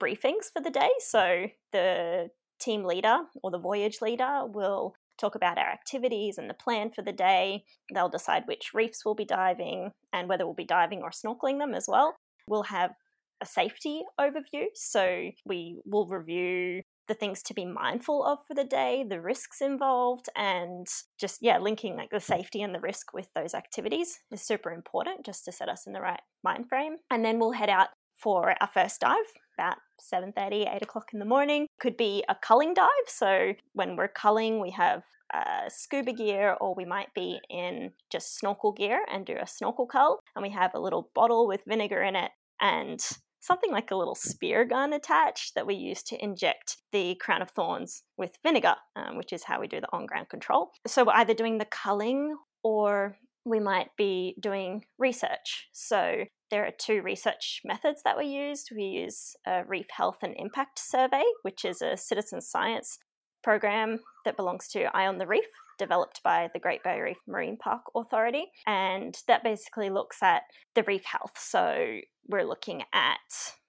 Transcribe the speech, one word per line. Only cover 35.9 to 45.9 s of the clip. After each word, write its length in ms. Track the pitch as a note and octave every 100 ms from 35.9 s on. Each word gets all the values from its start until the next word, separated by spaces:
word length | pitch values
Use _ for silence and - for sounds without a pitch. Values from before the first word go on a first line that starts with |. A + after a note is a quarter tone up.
| C#4 B3+
gear, 440 | A#3+ G#3+ G3 G3+ -
or 140 | G3+
we 100 | F3+
might 300 | F3+ F#3+ -
be 260 | - F3+ F3+ -
in 440 | F3 F3+ F3+ F#3 - -
just 260 | E3+ - -
snorkel 340 | G3 G3+ G#3
gear 320 | G#3 G3+ C4 -
and 140 | F#3+
do 120 | F#3+ -
a 60 | -
snorkel 400 | - G3+ A#3+ B3
cull. 340 | C4+ C#4+ G#4 - -
And 60 |
we 80 | G3
have 220 | G3+ F#3
a 60 | F#3
little 300 | F#3+ E3+ E3
bottle 320 | - A3+ A#3 A#3
with 160 | G3 -
vinegar 360 | A3 G#3 F#3
in 140 | G3 F#3+
it 160 | - - _ -
and 400 | G3+ D#3+ - D#3+ - - _ _
something 300 | - F4+ G4
like 200 | D4 -
a 60 | F#3+
little 200 | F3 -
spear 480 | - - F3 G3+
gun 280 | A#3+ B3 C#4+
attached 600 | D4 D4 D#4+ D#4 - -
that 120 | - -
we 80 |
use 280 | G3 F2+